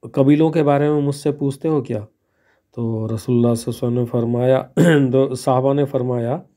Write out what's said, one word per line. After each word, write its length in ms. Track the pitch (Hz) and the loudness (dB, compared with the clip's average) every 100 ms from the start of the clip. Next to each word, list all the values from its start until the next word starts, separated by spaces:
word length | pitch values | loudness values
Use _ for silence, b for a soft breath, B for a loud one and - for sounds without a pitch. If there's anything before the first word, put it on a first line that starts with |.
| 123 | -6
कबीलों 360 | - 135 147 160 | 0 4 4 4
के 120 | 165 | 2
बारे 280 | 147 143 147 | 2 2 2
में 100 | 151 | 0
मुझसे 300 | 143 143 151 | -2 -2 -4
पूछते 360 | 147 143 139 165 | -2 -4 -4 -2
हो 140 | 151 | -2
क्या?" 180 | 123 113 | -2 -8
तो 1040 | 107 _ _ _ _ _ _ - 117 110 110 | -8 _ _ _ _ _ _ -8 -6 -4 -4
रसूलुल्लाह 480 | 110 - 123 120 | -6 0 2 2
सल्लल्लाहु 0 | |
अलैहि 140 | 117 120 | 0 -4
वसल्लम 300 | 117 120 120 | -6 -4 -2
ने 60 | |
फरमाया, 680 | 120 123 117 120 123 131 - - | -2 -2 -2 0 2 0 0 0
<clears throat> 320 | 165 151 135 | 4 4 4
दो 240 | 131 135 | 2 0
साहबा 380 | 127 - 131 135 | -2 0 0 2
ने 120 | 139 | 0
फरमाया 520 | 139 135 123 123 117 151 - | 0 -2 -2 -2 -2 -6 -8